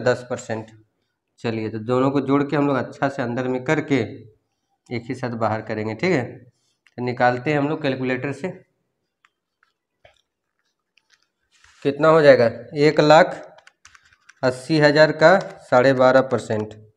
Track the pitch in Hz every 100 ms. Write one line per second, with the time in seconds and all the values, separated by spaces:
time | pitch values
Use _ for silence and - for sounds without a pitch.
0 | 120 120 - 123 - 110 107 - _ _
1 | _ _ _ _ 120 113 110 110 110 127
2 | 135 143 123 143 143 151 143 131 120 -
3 | 139 139 123 120 127 127 127 156 151 135
4 | 104 - - _ _ _ _ _ - 120
5 | 117 123 127 117 110 110 107 110 107 110
6 | 180 160 117 - - _ _ _ _ -
7 | 123 120 123 127 139 147 143 156 147 131
8 | 127 131 143 135 185 - _ _ _ _
9 | _ _ _ _ _ _ _ _ _ _
10 | _ _ _ _ _ _ _ _ _ _
11 | _ _ _ _ _ _ _ _ 147 143
12 | 160 160 147 127 117 - - 151 151 147
13 | 151 151 180 - - - - _ _ -
14 | _ _ _ - 131 127 - 160 147 143
15 | 156 151 160 190 - - - 127 127 131
16 | 127 131 131 117 - 110 107 - -